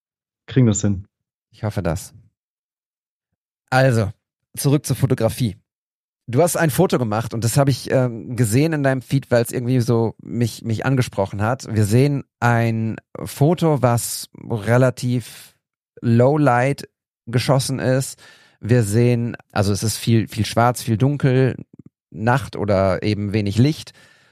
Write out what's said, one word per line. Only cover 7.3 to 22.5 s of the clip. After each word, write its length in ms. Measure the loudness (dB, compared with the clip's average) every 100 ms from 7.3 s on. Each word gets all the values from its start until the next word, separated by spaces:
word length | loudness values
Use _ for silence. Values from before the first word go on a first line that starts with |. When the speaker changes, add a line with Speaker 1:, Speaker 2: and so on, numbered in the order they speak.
Speaker 2:
und 100 | -4
das 120 | 0 2
habe 120 | 2
ich, 200 | 0 -2
ähm, 440 | 0 0 -4 -6 -2
gesehen 360 | 0 2 2
in 100 | 0
deinem 200 | 0 -2
Feed, 280 | -2 -4 0
weil 120 | 0
es 100 | 0
irgendwie 280 | -4 -2 0
so 340 | 2 0 0 -4
mich, 400 | -8 -4 -4 -4
mich 240 | -6 -4 0
angesprochen 560 | 0 0 -2 -4 -2
hat. 240 | -4 -4 -4
Wir 100 | 0
sehen 380 | 2 4 2 0 -8 _
ein 560 | 0 2 0 -2 -4 -6 -12 -14
Foto, 580 | -10 0 0 2 0 2
was 480 | 2 0 -2 -8 -12 -16 -8
relativ 1080 | -6 0 2 2 0 -4 -4 -6 -14 -20 _ _ _ _ _
low 380 | 2 4 4 4
light 500 | 4 2 0 -2 -10 _ _ _ -6
geschossen 520 | -2 0 0 0 -2
ist. 440 | 0 0 -2 -10 -20 -20 _ _
Wir 220 | 0 2
sehen, 520 | 2 2 2 2 -2 -8 _
also 200 | -2 0
es 100 | 0
ist 160 | -2 -4
viel, 300 | 0 0 0
viel 180 | -4 -2
schwarz, 360 | 2 2 0
viel 140 | -2 0
dunkel, 600 | 0 0 0 2 0 -2 -10 -20 -20 _ _
Nacht 460 | -6 0 0 -2